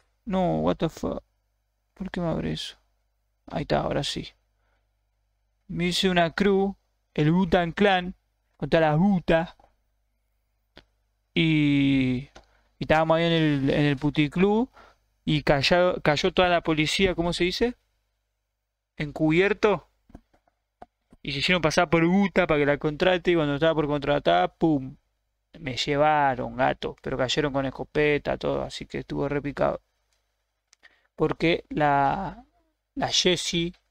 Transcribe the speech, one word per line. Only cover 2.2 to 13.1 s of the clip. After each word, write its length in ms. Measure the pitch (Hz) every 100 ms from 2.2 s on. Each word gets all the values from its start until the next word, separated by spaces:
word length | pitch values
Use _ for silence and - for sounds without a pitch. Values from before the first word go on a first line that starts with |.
| 170
abre 240 | - 160
eso? 220 | 156 - - _ _ _ _ _ _ -
Ahí 120 | 170
está, 180 | 143 147
ahora 240 | 156 139
sí. 240 | 139 - - _ _ _ _ _ _ _ _ _ _ _ _ _ -
Me 160 | 165 175
hice 240 | 170 190
una 220 | 175 165
crew, 440 | - 196 190 196 - _ _ _
el 180 | - 151
Wu-Tang 400 | 175 185 185 170
Clan, 420 | - 202 185 180 - _ _ _ -
con 120 | 143
todas 220 | 165 156
las 80 | 151
butas. 560 | 202 185 - 165 170 - _ _ _ _ _ _ _ _ _ _ _ - _ _ _ _ _
Y, 960 | 170 160 156 147 143 139 135 127 123 139 - _ _ _ -
y 60 |
estábamos 340 | 131 156 160